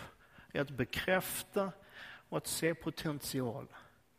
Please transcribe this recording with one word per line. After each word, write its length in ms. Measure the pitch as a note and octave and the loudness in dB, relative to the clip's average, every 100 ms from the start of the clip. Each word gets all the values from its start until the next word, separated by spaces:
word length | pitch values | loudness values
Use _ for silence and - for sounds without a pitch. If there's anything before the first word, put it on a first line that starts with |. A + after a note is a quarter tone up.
| - - - - - | -12 -16 -20 -20 -4
är 80 | - | -2
att 100 | C#3 | 0
bekräfta 1000 | C3 - - - F#3 - - - G3+ G3 - - - - - - | 0 0 0 4 4 4 -4 0 0 0 -2 -16 -16 -14 -14 -4
och 80 | D3+ | -4
att 100 | - | -2
se 280 | - D#3+ | 2 2
potential. 920 | D#3+ D#3+ - D#3+ C#3+ - C3+ B2 B2+ B2+ - - _ _ | 2 -2 -2 -2 -2 -2 0 0 -2 -8 -14 -20 _ _